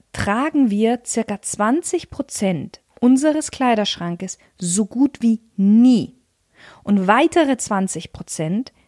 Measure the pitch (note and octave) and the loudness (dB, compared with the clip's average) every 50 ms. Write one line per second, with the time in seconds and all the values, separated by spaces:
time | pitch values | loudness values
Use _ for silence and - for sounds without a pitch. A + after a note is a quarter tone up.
0 | _ _ - - - G3+ G3+ A#3 C#4 D#4+ - D4 C4+ A3+ G3+ G3+ A3 A3+ A#3+ A#3+ | _ _ -10 -8 -4 -2 -2 -2 -2 -2 2 2 2 2 2 2 2 0 0 -2
1 | - - - A#3 A3+ - G#3 G3 - - - - G#3 G#3+ B3+ E4 F4+ - - F4 | -4 -6 -4 -4 -4 -4 -8 -10 -8 -10 -4 -2 0 0 0 -2 -2 -4 -6 -6
2 | - - - - C4+ - - - G#3+ F#3+ F3+ D3 - - - _ _ _ _ _ | -6 -8 -10 -10 -10 -8 -6 -4 -2 -2 -2 -2 -6 -10 -14 _ _ _ _ _
3 | - B3 C4 C4 C#4+ D#4 D4 D#4 D4+ - - - C4 B3 A#3 G#3 G#3 - - - | 4 4 4 4 4 0 0 0 -4 -8 -6 -2 0 0 2 2 0 -4 -4 -6
4 | E3+ F3 F3 E3+ F#3+ F#3 - - _ _ _ _ F3+ F3 F3 G3 A3 G3 - A#3+ | -8 -8 -8 -8 -10 -12 -12 -16 _ _ _ _ -6 -4 -2 -2 -2 -2 0 0
5 | C#4 C#4 - - A#3 A#3 A3+ A3 - _ _ - F#3+ G3 G#3 A3+ A#3+ B3+ B3+ G#3 | 0 0 0 0 0 0 0 0 -4 _ _ 0 2 4 6 6 6 6 6 4
6 | C3+ - - _ _ _ _ _ _ _ _ _ - - - - _ - G3+ G3+ | 0 -4 -10 _ _ _ _ _ _ _ _ _ -20 -20 -20 -16 _ 0 0 0
7 | F#3 F#3 G#3+ B3 D4+ D#4+ - F4+ D#4+ C4+ C4+ A#3 - - G#3+ F#3+ F#3+ F#3 - D#3+ | 2 4 4 4 4 2 2 2 2 2 0 -4 -4 -4 -4 -2 -2 -4 -6 -10
8 | E3+ - - - F3 - - - D#3+ D#3 F#3 G#3+ C4 - _ _ _ | -12 -14 -16 -18 -14 -14 -8 -6 -4 -2 -2 -4 -4 -8 _ _ _